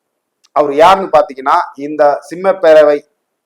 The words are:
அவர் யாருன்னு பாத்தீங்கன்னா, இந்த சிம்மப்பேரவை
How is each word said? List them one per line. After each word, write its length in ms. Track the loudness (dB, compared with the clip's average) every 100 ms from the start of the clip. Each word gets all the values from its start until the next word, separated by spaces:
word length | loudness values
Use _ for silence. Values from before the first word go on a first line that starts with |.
| _ _ _ _ _ -4
அவர் 180 | -2
யாருன்னு 360 | 2 2 2 0
பாத்தீங்கன்னா, 460 | -2 -2 -6 -2 -2 -4
இந்த 280 | -12 -8 -2 -2 -2
சிம்மப்பேரவை 760 | -8 -6 -4 0 4 4 4 0 -6 _ _ _